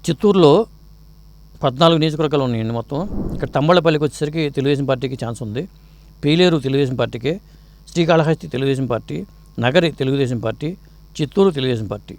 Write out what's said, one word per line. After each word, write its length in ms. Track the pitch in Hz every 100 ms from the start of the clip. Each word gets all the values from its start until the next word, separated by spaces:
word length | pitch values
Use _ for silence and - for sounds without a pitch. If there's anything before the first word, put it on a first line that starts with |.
| -
చిత్తూరులో 580 | 156 208 196 156 165 226 - - - - - - - - -
పద్నాలుగు 360 | 147 127 165 165
నియోజకవర్గాలు 440 | 156 151 156 147
ఉన్నాయండి 320 | 131 113 113 117
మొత్తం. 200 | 113 143 196 - -
ఇక్కడ 140 | - 139
తంబళ్ళపల్లికి 500 | 147 151 180 165 151
వచ్చేసరికి 460 | 147 - 151 160 151
తెలుగుదేశం 340 | 139 135 143
పార్టీకి 400 | 135 127 131 127
ఛాన్స్ 180 | 117 117 113
ఉంది. 220 | 110 180 - - - - -
పీలేరు 340 | 147 160 180 165
తెలుగుదేశం 380 | 131 135 139 131
పార్టీకే, 440 | 117 123 127 180 - - - - -
శ్రీకాళహస్తి 560 | 175 165 165 156 160 160
తెలుగుదేశం 380 | 127 139 135 131
పార్టీ, 400 | 113 - 147 196 - - -
నగరి 300 | 117 151 170
తెలుగుదేశం 480 | - 135 139 131 123
పార్టీ, 380 | 110 110 147 196 - - - -
చిత్తూరు 300 | 151 - 196
తెలుగుదేశం 360 | 147 131 117 104
పార్టీ. 280 | 101 -